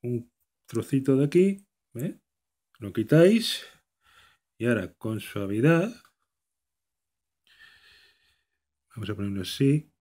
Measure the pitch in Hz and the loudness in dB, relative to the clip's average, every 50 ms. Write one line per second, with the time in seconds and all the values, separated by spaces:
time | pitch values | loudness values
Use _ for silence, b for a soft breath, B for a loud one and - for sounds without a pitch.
0 | - 120 123 120 117 _ _ _ _ _ _ _ _ _ - 113 107 - - 135 | -6 -6 -6 -6 -8 _ _ _ _ _ _ _ _ _ -8 -6 -6 -2 -2 -2
1 | 135 139 135 135 139 147 - 175 185 196 196 196 _ _ _ _ _ _ _ 120 | 0 2 2 2 2 2 4 4 2 2 0 -4 _ _ _ _ _ _ _ -10
2 | 127 190 - _ _ _ _ _ _ _ _ _ _ _ _ _ - 101 90 - | -8 -8 -10 _ _ _ _ _ _ _ _ _ _ _ _ _ -12 -10 -4 -4
3 | 110 - 151 156 170 185 220 226 - - - - - - _ _ _ _ _ _ | 0 4 6 6 8 8 6 4 0 -2 -6 -8 -10 -16 _ _ _ _ _ _
4 | b b b b b b b b b _ _ _ 113 120 120 107 92 85 _ _ | b b b b b b b b b _ _ _ -2 0 0 0 -2 -6 _ _
5 | - 110 110 107 101 - - 104 101 98 101 107 120 151 165 165 175 226 247 - | -8 -8 -8 -8 -10 -10 -10 -8 -6 -4 -2 2 4 4 4 4 0 -2 -6 -12
6 | _ _ _ _ _ _ _ _ _ _ _ _ _ _ _ _ _ _ _ _ | _ _ _ _ _ _ _ _ _ _ _ _ _ _ _ _ _ _ _ _
7 | _ _ _ _ _ _ _ _ _ b b b b b b b b b b b | _ _ _ _ _ _ _ _ _ b b b b b b b b b b b
8 | b b b b b b b b b b b b _ _ _ _ _ _ _ - | b b b b b b b b b b b b _ _ _ _ _ _ _ -14
9 | 107 95 104 98 101 101 98 98 90 - - - 139 139 143 151 151 _ _ _ | -10 -10 -8 -8 -6 -6 -6 -8 -8 -10 -4 0 2 2 2 0 -2 _ _ _